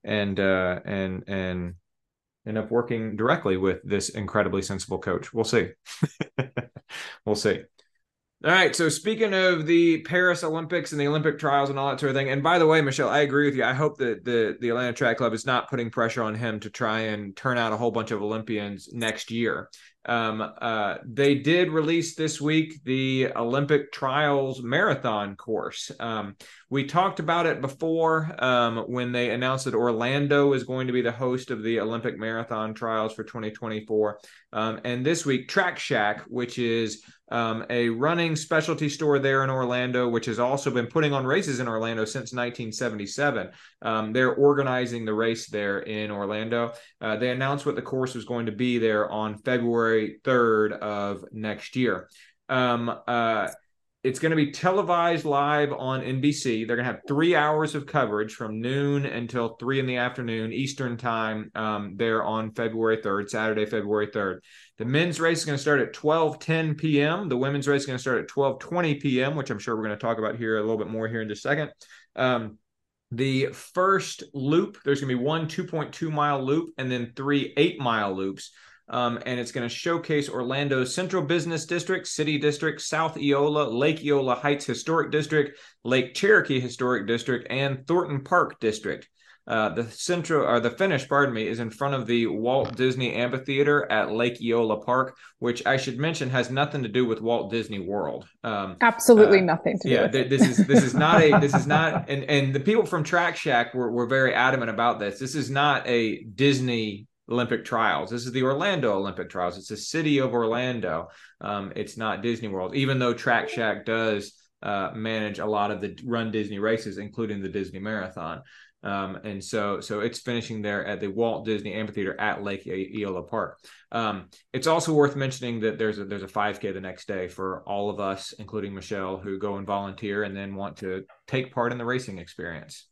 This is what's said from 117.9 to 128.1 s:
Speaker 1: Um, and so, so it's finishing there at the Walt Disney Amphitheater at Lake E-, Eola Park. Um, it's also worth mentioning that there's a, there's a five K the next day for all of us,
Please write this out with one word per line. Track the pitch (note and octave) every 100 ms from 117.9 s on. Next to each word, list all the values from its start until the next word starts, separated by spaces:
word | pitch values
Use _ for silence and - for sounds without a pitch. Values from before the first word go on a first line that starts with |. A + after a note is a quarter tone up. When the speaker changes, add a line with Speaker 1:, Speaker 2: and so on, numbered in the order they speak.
| G#2+ F#2 F#2 E2 E2 - - - _
Speaker 1:
Um, | G2+ G2+ F#2+ F#2
and | G#2+ G2
so, | - A2+ G2+ G2
so | - G#2+
it's | A2+ A#2
finishing | - A#2 A2 A2
there | G#2 G2+ G2
at | F#2+
the | G2+
Walt | G2 A#2 G#2+
Disney | A2 G#2+ G#2
Amphitheater | G2 G#2+ G#2+ F#2+ -
at | G#2+ -
Lake | G2+ G2 -
E-, | F#2 F#2+ A2
Eola | G2+ F2+
Park. | F2 A2+ F2+ - - - _
Um, | A#2 A2 G2 F2 - _
it's | C3 D#3+
also | E3 E3
worth | D3+ C#3+ C#3+
mentioning | C3+ C3 B2 A#2
that | A2 G#2
there's | A2 G2+
a, |
there's | G2 G2+
a | F#2
five | G#2+ G#2 G2+
K | G#2
the | F#2+
next | F#2+ F#2 -
day | F#2+ F2+
for | F#2 F#2+ F#2 -
all | G2+ G#2
of | F#2+
us, | G2